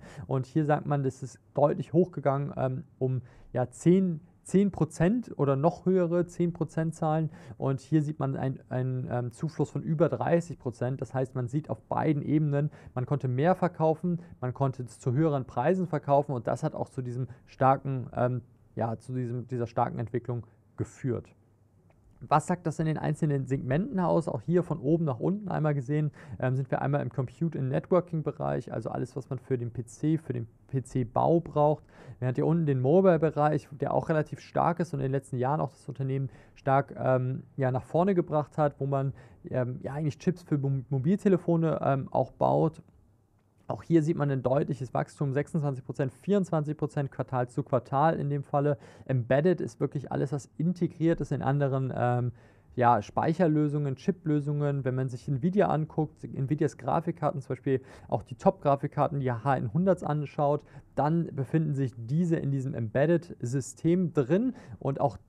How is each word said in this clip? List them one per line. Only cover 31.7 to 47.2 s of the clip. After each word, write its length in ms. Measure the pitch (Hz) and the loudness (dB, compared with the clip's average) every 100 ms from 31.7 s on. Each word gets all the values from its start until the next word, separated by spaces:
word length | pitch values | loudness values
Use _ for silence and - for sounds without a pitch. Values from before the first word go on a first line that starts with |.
| 147 - - - - | 2 -4 -20 -20 -6
Man 100 | 127 | -2
hat 60 | 131 | 0
hier 120 | 143 | 2
unten 180 | 170 151 | 2 2
den 140 | 131 | 2
Mobile-Bereich, 840 | 131 180 190 160 156 147 151 151 - 147 | 4 6 6 4 2 2 2 2 -4 -6
der 140 | - | -2
auch 160 | 139 - | 0 0
relativ 300 | 156 147 143 | 0 -2 -8
stark 400 | - 135 147 170 | -6 0 2 0
ist 140 | 165 | -2
und 80 | 139 | -2
in 20 | |
den 80 | 131 | -2
letzten 260 | 135 - 127 | -2 -4 -2
Jahren 220 | 123 156 | 0 0
auch 120 | 147 | -2
das 160 | - - | -6 -14
Unternehmen 420 | 127 135 139 135 - - - | -6 -4 -2 -4 -8 -20 -8
stark, 400 | - 135 139 - | 2 2 2 -2
ähm, 460 | 127 127 127 131 - - | 2 2 2 -4 -8 -2
ja, 120 | 131 | 0
nach 140 | 127 | 0
vorne 320 | - 156 190 180 | -2 0 2 2
gebracht 420 | 165 151 143 - | 2 -2 -2 0
hat, 220 | 147 - | 0 0
wo 80 | 139 | -2
man, 260 | 139 139 - - - - | 0 -2 -4 -14 -20 -6
ähm, 320 | 127 123 127 | -2 -2 -4
ja, 100 | - | -8
eigentlich 240 | 139 156 - | -4 -4 0
Chips 240 | 185 175 | -2 -2
für 160 | - 147 | -2 -2
Mo-, 280 | 139 135 127 | 0 -2 -2
Mobiltelefone, 920 | 139 139 202 202 180 - 165 160 - | 0 2 2 4 4 4 2 2 0
ähm, 240 | - 139 - | 0 0 0
auch 200 | - 131 | -2 -2
baut. 500 | - 131 139 160 156 - _ _ _ _ _ _ _ - | 0 2 4 2 -2 -14 _ _ _ _ _ _ _ -10
Auch 140 | 120 | -10
hier 220 | - 165 | 2 2
sieht 120 | 151 147 | 4 0
man 140 | 143 | 0
ein 140 | 131 | 0
deutliches 500 | 120 139 - 131 127 | 2 2 0 -4 -4
Wachstum, 400 | - 147 - 143 | -2 -4 -2 -2
sechsundzwanzig 500 | 131 147 170 143 127 | 0 -2 -2 -2 -4
Prozent, 300 | - 123 131 | -8 -4 -4
vierundzwanzig 640 | - - 202 180 160 151 147 | -4 0 0 2 0 -2 -2
Prozent 340 | 147 151 139 | -4 -2 -4
Quartal 380 | - | -4